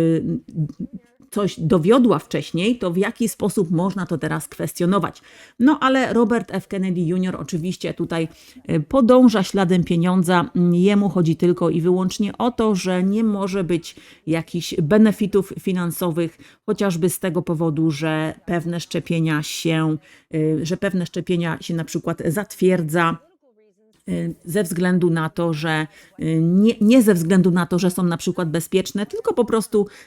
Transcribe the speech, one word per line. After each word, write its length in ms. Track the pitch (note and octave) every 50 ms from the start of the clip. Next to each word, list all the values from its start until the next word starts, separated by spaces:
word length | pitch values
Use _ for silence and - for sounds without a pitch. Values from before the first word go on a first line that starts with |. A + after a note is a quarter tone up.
| E3 E3 E3 D#3+ - - E3+ - - - - E3 D3+ D3 - - F3 - - F#3 _ _ _ _ - -
coś 300 | - G#3+ G#3 F3+ - -
dowiodła 580 | D#3+ D#3 G3 F3 D3+ F#3 A#3 C4+ A#3+ A#3+ F3 D3
wcześniej, 600 | - - - C#3+ C#3+ - - - F#3 A3+ B3 A#3+
to 120 | G3 F3+
w 60 | E3+
jaki 320 | F#3+ G3+ A3+ - - A#3 G#3+
sposób 420 | - - - G3+ - A3 F#3 D#3
można 360 | F3+ D#3+ F3+ G3 F#3 G3 F3
to 120 | - F3 C#3
teraz 300 | - D#3 D#3 D#3 - -
kwestionować? 720 | - - E3 D#3 - - F3+ E3+ G3 G3+ - - - - _ - - - - - _ -
No 200 | A#3 C#4+ D#4 -
ale 320 | B3 C4 C4 C4 B3+ A#3
Robert 420 | - A3+ A#3+ G#3 A#3+ F#3+ F#3 - -
F 140 | F#3+ - -
Kennedy 320 | G3+ G3 F#3+ F#3+ F3+ F3
junior 360 | F3 D#3 F3+ F#3 F#3 F#3 E3+
oczywiście 580 | - D#3 - - E3 D#3 F#3 F3+ - - E3 D3+
tutaj, 340 | - E3+ - E3+ E3 E3 D#3+ - - - - - - -
e, 140 | - D#3+ E3
podąża 640 | D3 - - C4+ A#3+ G#3+ B3+ B3+ B3+ A#3+ G#3 G#3
śladem 420 | F3+ - - G3 F#3+ E3+ F#3 F3+ D#3+
pieniądza. 640 | - F3+ E3+ E3 F3+ F3+ F#3+ F3 E3+ F#3 F3 E3+ - - F3+ F3 F3
Jemu 360 | F3 F3 F3+ G3 G#3 G3+ G3+ G3
chodzi 280 | D3+ F3+ E3+ D#3+ D#3+
tylko 340 | - - F3 F3 F3 F3 E3
i 100 | - E3+
wyłącznie 580 | D#3 F3+ F3+ F#3 F#3 F#3 - - G#3 G3 - -
o 120 | A3+ B3
to, 240 | B3 - A3+ G#3+ G#3
że 280 | F3+ F3+ F#3 F#3 F3+
nie 220 | F#3 F#3+ G3+ A3 A#3
może 400 | A3 G#3 G3 G3 G3 F#3 G3 F3
być 320 | D#3 F3 E3 E3+ - - - - - - _ -
jakichś 480 | D#3 D#3+ E3 D#3+ - - E3+ D#3+ - - -
benefitów 680 | D#3+ C#3+ G#3 A3 A3 G#3+ G3 - G#3+ F#3 - G3 F#3+ - - E3
finansowych, 760 | - G3 F#3 F#3 F3 E3+ D#3 - F#3 F3 D#3 F3 E3+ D#3+ - _ - - _ _ -
chociażby 440 | - G#3+ - G#3 G3 E3+ E3 F3 F3
z 80 | - -
tego 240 | - F#3+ D#3 F3+
powodu, 480 | E3 - E3+ D3+ E3+ E3 D3 D3+ D#3+ E3
że 440 | D3+ C#3 D#3+ D#3+ D#3 D#3 D#3 D#3 - - -
pewne 340 | - F3 E3+ E3 E3 E3+ E3+
szczepienia 640 | - - - E3+ E3 - E3+ E3 D#3+ D#3+ D#3 D3
się, 540 | D3 - - - - E3 D#3+ D#3+ D#3+ D#3 D#3 D3+ _ - - _ _ - -
e, 320 | D#3 D#3 D#3 D#3 D#3 D#3+
że 100 | D#3 F#3
pewne 300 | - - G3+ F#3 F#3 F3
szczepienia 520 | - - F3+ D#3+ - F3+ E3+ E3+ E3 D#3+ E3
się 140 | - - F3
na 100 | E3 D#3+
przykład 380 | - - E3 - F3 E3 - E3
zatwierdza, 880 | E3 D3+ G#3 G3+ - - - F#3 F#3 F#3 F3+ E3 D3+ D3+ F3 E3+ E3 E3 - _ _ _ _ _ C4 A3 G#3 G#3+ G#3+ F#3 G3 A3 A3 G#3+ _ - G3+
e, 40 | F3+ E3+ E3+ E3+ D#3+ _ -
ze 180 | F3 D#3+ G#3
względu 480 | G#3 D#3+ F3+ E3+ F#3 F3+ F#3 F3+ F3 F3
na 200 | E3 E3 D#3 D#3
to, 220 | - - E3+ E3+
że, 340 | D#3+ D3 D#3 E3 D#3+ D#3 D#3 D#3 - - - - _ -
e, 220 | - D#3 D#3+ D#3+
nie, 340 | E3 E3+ F3+ F#3+ G#3 A3+ A3+ A3+
nie 220 | G#3 G#3 B3 C4
ze 120 | A3 G#3+ G3+
względu 360 | F3 E3 D#3+ G3 F#3 F3 F#3
na 160 | E3+ F#3 E3+
to, 120 | - F3+ F3
że 120 | F3+ F3
są 120 | F3+ -
na 140 | F#3 F3 E3+
przykład 340 | E3 - F#3 F3 - F3+ D#3+
bezpieczne, 560 | D3+ E3+ D#3+ - - F#3 F#3 - - G3+ G#3
tylko 280 | - - A4 - A#4 G4+
po 100 | - A#3+
prostu, 420 | - A#3 A3+ G3 - - G#3 G3+ G3+ - - -